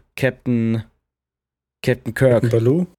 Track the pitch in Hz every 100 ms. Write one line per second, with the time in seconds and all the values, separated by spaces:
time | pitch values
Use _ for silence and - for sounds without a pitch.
0 | _ - 131 127 - 120 113 113 - _
1 | _ _ _ _ _ _ _ _ 131 120
2 | - - 131 117 120 117 117 160 175